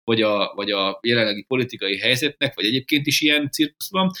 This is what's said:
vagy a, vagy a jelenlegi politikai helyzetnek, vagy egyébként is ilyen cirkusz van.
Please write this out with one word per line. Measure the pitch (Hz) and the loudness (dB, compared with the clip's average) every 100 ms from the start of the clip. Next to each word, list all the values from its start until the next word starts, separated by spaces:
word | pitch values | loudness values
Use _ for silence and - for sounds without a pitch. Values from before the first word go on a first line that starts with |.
vagy | - 113 | 0 2
a, | 107 101 95 98 | 2 2 -2 -4
vagy | 104 | -2
a | 101 98 98 | 0 0 -2
jelenlegi | 117 117 107 104 - | 0 2 2 -2 -2
politikai | 127 120 110 98 98 | -2 -2 -4 -4 0
helyzetnek, | 110 123 147 - 143 - | 0 0 0 -2 -4 -2
vagy | 101 | 0
egyébként | 131 - 147 147 | -2 0 -2 0
is | - | 0
ilyen | 151 147 143 | 2 2 0
cirkusz | - 147 - - | -2 -2 -4 -6
van. | 190 185 185 | -2 0 -2